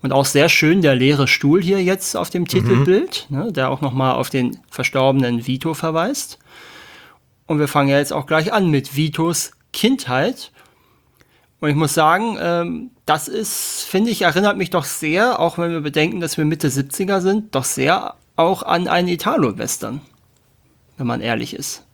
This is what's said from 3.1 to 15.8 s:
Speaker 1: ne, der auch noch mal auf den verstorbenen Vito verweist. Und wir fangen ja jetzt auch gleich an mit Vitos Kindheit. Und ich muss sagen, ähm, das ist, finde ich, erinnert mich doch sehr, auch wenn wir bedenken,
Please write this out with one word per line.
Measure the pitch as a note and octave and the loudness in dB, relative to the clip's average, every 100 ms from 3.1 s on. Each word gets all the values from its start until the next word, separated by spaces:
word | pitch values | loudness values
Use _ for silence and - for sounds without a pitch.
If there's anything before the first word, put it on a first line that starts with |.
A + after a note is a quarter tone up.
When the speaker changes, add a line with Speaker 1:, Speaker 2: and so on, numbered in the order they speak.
| - - | -8 -6
Speaker 1:
ne, | C#3 A3 | -4 -4
der | C#3 C3 | -2 -2
auch | C3+ | -2
noch | C3+ | -2
mal | B2+ C3 B2+ | 0 0 0
auf | B2 | -2
den | C#3 B2 - _ | -2 -2 -4 _
verstorbenen | - B2+ C3+ C3+ C3+ B2 A#2+ A#2+ | -6 -4 2 4 4 2 0 -2
Vito | C3 E3 | -4 -4
verweist. | D3+ E3 D#3+ F#3+ C#4+ - - _ - - - - - - _ _ _ - | -4 -2 -2 -2 -4 -8 -16 _ -20 -20 -20 -20 -20 -20 _ _ _ -4
Und | D3+ | -2
wir | C#3+ | 0
fangen | D3 C#3 | 2 2
ja | C#3 | 2
jetzt | C#3+ | 0
auch | D3 C#3 | -4 0
gleich | D#3+ E3 | 0 2
an | G#3+ F#3 | 2 2
mit | C#3+ C3+ C#3 | 0 0 -2
Vitos | D#3 D#3 E3 E3+ - _ _ | -2 0 -2 -2 -6 _ _
Kindheit. | - G#3+ C4+ - B2+ F3 - - _ _ _ _ _ _ _ _ _ _ _ | 0 0 0 -2 -2 -2 -4 -14 _ _ _ _ _ _ _ _ _ _ _
Und | D3+ | 0
ich | D3 | 2
muss | D#3 | 2
sagen, | - D#3 F3+ A3+ G#3 | 4 4 4 0 -4
ähm, | E3+ E3+ F3 D#3+ B3+ _ - | -2 -2 -2 -6 -10 _ -2
das | D#3 - | -2 0
ist, | A3 G#3+ - - - - | -6 -4 -6 -8 -8 -2
finde | F#3+ A3+ | 0 0
ich, | G#3 | 2
erinnert | F3+ D#3 G#3 G3 | 2 2 2 0
mich | F3+ | -2
doch | F3+ | -2
sehr, | C#3 - D#3 E3+ A#3+ A#3+ | -2 -6 -2 0 2 2
auch | E3 E3+ | 0 0
wenn | E3+ | -4
wir | |
bedenken, | E3 | -2